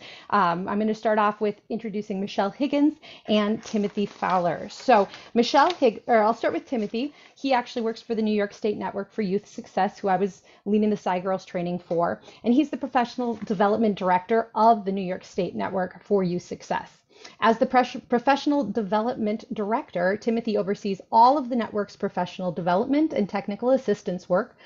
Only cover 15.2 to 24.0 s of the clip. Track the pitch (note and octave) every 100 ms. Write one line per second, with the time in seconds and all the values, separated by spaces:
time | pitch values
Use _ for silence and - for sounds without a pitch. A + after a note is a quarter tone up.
15.2 | - - F3 G#3+ G3 F#3+ F3+ - - G3+
16.2 | F3+ F3 - F#3 - F3+ - _ _ -
17.2 | - - A3 A3 B3+ B3+ A#3+ A#3+ - A#3+
18.2 | C4+ C#4 D4+ C#4+ G#3 A#3 G3 G#3+ A3+ B3+
19.2 | G#3+ A3 - A3 G3+ A#3+ - F3 F3+ G#3
20.2 | - A3+ A#3 G#3 F#3 G3+ G3+ F#3+ - -
21.2 | A#3+ D4 B3 B3 G#3+ G#3 G3+ - G3 F#3+
22.2 | F3+ - F#3 E3+ E3+ F3+ B3 C#4+ D#4 -
23.2 | G3+ G3+ G3 G3+ A#3+ C4 C4 G3+